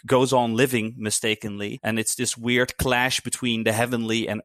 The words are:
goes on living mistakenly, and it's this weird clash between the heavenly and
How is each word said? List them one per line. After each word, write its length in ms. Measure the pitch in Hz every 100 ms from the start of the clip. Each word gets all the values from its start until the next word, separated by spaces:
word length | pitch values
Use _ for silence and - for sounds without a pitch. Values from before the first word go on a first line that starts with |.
goes 280 | 117 131 127
on 220 | 131 117
living 400 | 113 131 123 110 120
mistakenly, 800 | 107 - 113 107 107 101 104 123
and 160 | 110 113
it's 160 | 110 -
this 200 | 123 -
weird 400 | 117 123 127 -
clash 440 | 131 123 127 -
between 440 | 120 - 123 113
the 80 | 110
heavenly 560 | 107 123 120 113 113 110
and 120 | 107